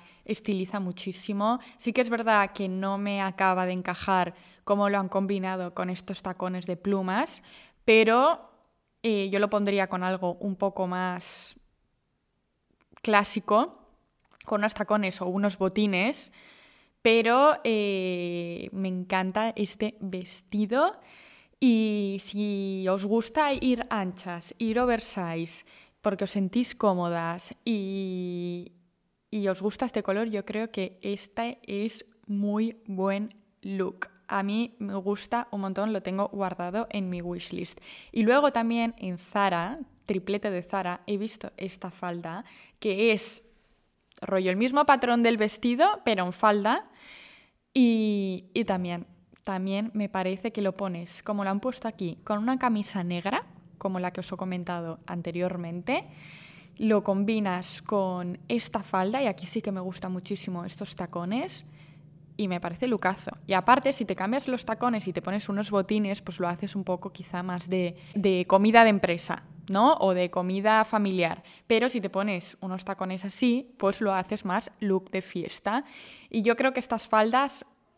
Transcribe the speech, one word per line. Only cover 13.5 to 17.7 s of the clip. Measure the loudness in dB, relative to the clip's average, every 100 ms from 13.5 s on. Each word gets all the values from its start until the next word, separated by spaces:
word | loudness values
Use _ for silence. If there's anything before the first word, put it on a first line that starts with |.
| 4 2 -4 _ _ _ _ _ -16
con | -4 0
unos | 0
tacones | -2 0 2 2 -2
o | -2
unos | 0 0 2
botines, | 0 2 2 2 0 -2 -8 -18 -20 -20 -20 _ _ _
pero, | 4 6 6 6 6 4
eh, | 2